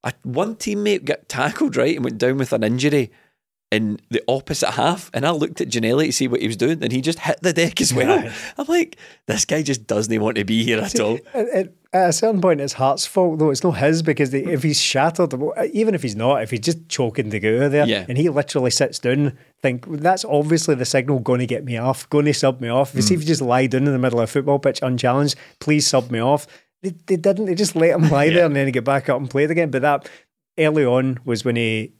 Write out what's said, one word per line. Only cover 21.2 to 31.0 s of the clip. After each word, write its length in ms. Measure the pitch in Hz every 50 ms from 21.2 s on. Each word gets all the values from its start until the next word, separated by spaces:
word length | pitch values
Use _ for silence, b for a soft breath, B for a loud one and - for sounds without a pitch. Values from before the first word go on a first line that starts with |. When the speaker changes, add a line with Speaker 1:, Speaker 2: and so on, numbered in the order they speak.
| 110 - 127 123 127
Speaker 2:
get 180 | 120 127 - -
me 100 | 127 120
off, 320 | 113 117 131 131 - - _
gonna 240 | - 147 147 151
sub 300 | 143 - - 135 127 123
me 60 | 131 117
off. 220 | 117 131 139 135
If 60 | -
you 60 | -
see 120 | 208 208 190
Speaker 1:
Mm. 20 | 170
Speaker 2:
if 40 | 151
you 20 | 156
just 140 | 165 135
lie 240 | 135 120 120 127 131
down 200 | 127 123 131 135
in 60 | 147
the 60 | 139 127
middle 220 | 127 131 117 120
of 40 | 113
a 80 | 107
football 260 | - 143 131 143 139 139
pitch 200 | - 139 127 -
unchallenged, 540 | - 127 127 120 127 123 123 139 143 143 - B B B B B
please 260 | - 151 151 147 143
sub 240 | - - 131 120 123
me 100 | 123 113
off. 260 | 113 131 147 147 - b b b b b b _
They, 80 | - 190 170 170 _
they 100 | - 196
didn't. 300 | 170 165 202 196 190 220
They 80 | 185 175
just 220 | 175 208 - -
let 140 | 165 165 170
him 180 | - 180 160 151
lie 160 | 151 139 143
Speaker 1:
Yeah. 100 | 160 160
Speaker 2:
there 120 | 175 170
and 100 | 160 143
then 100 | 139 139
he 60 | 139
get 120 | 123 127 113
back 240 | 135 139 139 135 -
up 80 | 135 127
and 80 | 139 127
play 160 | - 139 147
it 60 | 156
again. 200 | 165 165 170 151
But 120 | 131 135
that, 260 | 123 147 143 143 - B B B B _ _ _ _ _ _ -
early 260 | 156 156 151 156 143
on 320 | 123 123 127